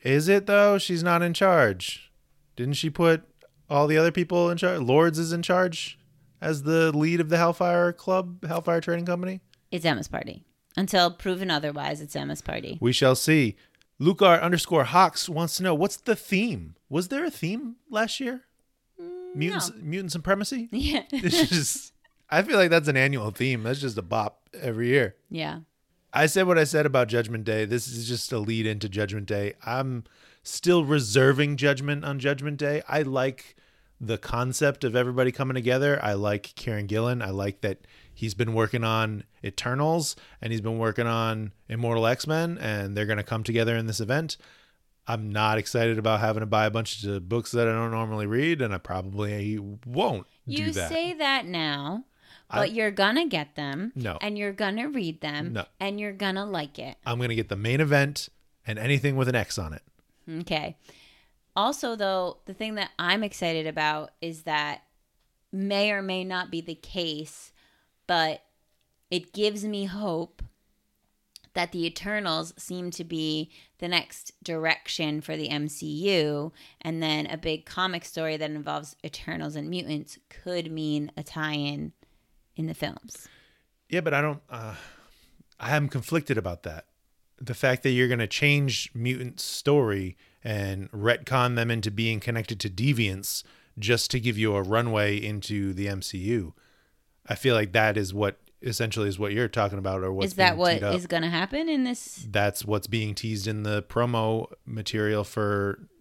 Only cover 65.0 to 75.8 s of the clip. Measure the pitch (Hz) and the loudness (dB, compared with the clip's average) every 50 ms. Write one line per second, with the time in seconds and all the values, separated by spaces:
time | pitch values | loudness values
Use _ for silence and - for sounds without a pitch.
65 | _ _ _ _ _ _ _ _ _ _ - 190 196 196 202 196 202 208 208 196 | _ _ _ _ _ _ _ _ _ _ -6 -4 -2 0 2 2 2 2 0 -2
66 | 196 190 185 185 185 185 185 180 180 - 156 165 165 170 160 - - - - 196 | -2 -4 -4 -4 -4 -4 -4 -6 -6 -4 -6 -8 -8 -8 -12 -14 -14 -10 -6 -6
67 | 170 160 151 151 156 151 - - - - _ _ _ _ _ _ _ _ _ _ | -4 -4 -6 -8 -10 -12 -16 -20 -20 -20 _ _ _ _ _ _ _ _ _ _
68 | _ - 180 170 160 156 151 - _ _ _ _ _ _ _ _ _ _ _ _ | _ -2 0 2 2 0 -2 -6 _ _ _ _ _ _ _ _ _ _ _ _
69 | _ - 180 180 170 - - 196 208 214 208 208 202 214 208 202 196 190 180 202 | _ -6 -6 -6 -6 -6 -4 0 0 0 0 -2 -6 -6 -4 -4 -4 -6 -6 -6
70 | 208 196 165 160 170 - _ - - - _ _ _ _ _ _ _ _ _ _ | -4 -4 -4 -4 -6 -8 _ -14 -14 -14 _ _ _ _ _ _ _ _ _ _
71 | _ _ _ _ _ _ - - _ _ - 180 175 170 - 175 165 170 170 - | _ _ _ _ _ _ -20 -20 _ _ -4 -4 -4 -4 -4 -4 -4 -4 -6 -6
72 | 180 202 214 214 202 175 160 160 165 165 - - - - 180 180 180 175 170 - | -8 -6 -4 -4 -2 -2 -2 -4 -4 -8 -12 -16 -14 -10 -10 -8 -8 -8 -8 -10
73 | 165 165 165 160 156 156 156 156 156 - - - - _ _ - 180 175 175 170 | -10 -8 -6 -4 -2 -2 -2 -4 -6 -8 -12 -20 -20 _ _ -10 -6 -2 -2 -2
74 | - - - - - - - _ - - 165 160 160 160 160 - - - - - | -2 -2 -10 -18 -18 -20 -20 _ -10 -8 -6 -2 0 0 0 -2 -4 -8 -6 -4
75 | 165 151 151 156 156 - 156 156 151 120 147 147 147 151 147 - | -4 -4 -4 -4 -6 -6 -6 -6 -6 -4 -4 -4 -4 -6 -6 -8